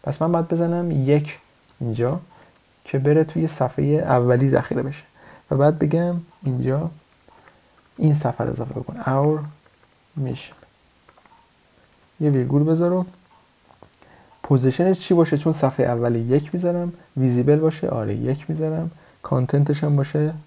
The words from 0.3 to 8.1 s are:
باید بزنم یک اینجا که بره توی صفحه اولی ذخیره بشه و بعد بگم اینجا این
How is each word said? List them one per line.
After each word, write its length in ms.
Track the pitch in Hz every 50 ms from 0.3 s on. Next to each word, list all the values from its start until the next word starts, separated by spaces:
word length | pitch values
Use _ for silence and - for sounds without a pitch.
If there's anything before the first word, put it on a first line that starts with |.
باید 160 | 175 170 165
بزنم 440 | 165 180 165 170 170 170 175 170 170
یک 480 | 160 139 131 135 147 151 147 151 - - _ _ _ _ _ _ _ _
اینجا 400 | 127 117 110 117 120 123 156 180 - _ - - - _ _ _ _ _ _ _ _
که 140 | - - 139
بره 240 | 135 147 147 156 156
توی 240 | 156 - 160 160
صفحه 380 | 156 - - - 151 - - 143
اولی 640 | 143 147 151 151 - 131 123 120 123 123 123 135 135
ذخیره 340 | 131 135 135 - - 123 127
بشه 200 | 139 147 - - _ _ _ - - - - _ _
و 60 | 143
بعد 220 | 135 139 151 165 156
بگم 420 | 175 147 156 165 170 175 175 170 170 - _ _ -
اینجا 480 | 139 127 123 127 127 131 143 165 165 - - _ _ _ _ _ - _ - _ - _ _ _ _ _ _ _ _ _
این 160 | - - 156